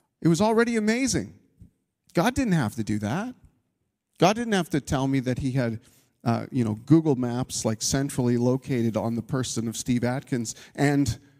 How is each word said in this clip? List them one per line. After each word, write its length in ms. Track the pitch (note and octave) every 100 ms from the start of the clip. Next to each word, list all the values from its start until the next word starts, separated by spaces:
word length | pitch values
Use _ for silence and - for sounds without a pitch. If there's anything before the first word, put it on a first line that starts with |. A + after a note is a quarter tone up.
| _ -
it 80 | D#3+
was 100 | E3
already 380 | G#3+ A3+ A#3 A3+
amazing. 560 | G#3+ A#3 C4+ C#3 - - _ _ - _ _ _ _
God 200 | E3+ A3
didn't 200 | C4+ A#3+
have 220 | E3 G#2+ A2+
to 80 |
do 140 | G#2+ G#2
that. 360 | G#2 D#3+ B3+ - - _ _ _ _ _ _ -
God 180 | E3+ A3
didn't 160 | A#3
have 160 | G3 E3
to 100 | D3
tell 280 | - C3+ C3+
me 120 | C3+
that 180 | B2 B2
he 120 | C3+
had, 300 | C3 A#2 G#2+ _ _ _ _
uh, 220 | A#2 A2+ -
you 140 | C3
know, 120 | A2 G#2+ A#2
Google 320 | D#3+ D#3 B2+
Maps, 480 | A#2+ A#2+ C3 - A2+
like, 160 | G#2+
centrally 560 | - C#3 C#3 - B2 A#2+
located 580 | B2 C3 - B2 A2+ G#2
on 200 | A2 A#2
the 60 |
person 460 | - C3 A2+ A#2 A2+
of 80 | -
Steve 300 | - B2 B2
Atkins 500 | C3 - B2 G#2+ - - -
and 440 | C#3+ C#3+ C#3 - - _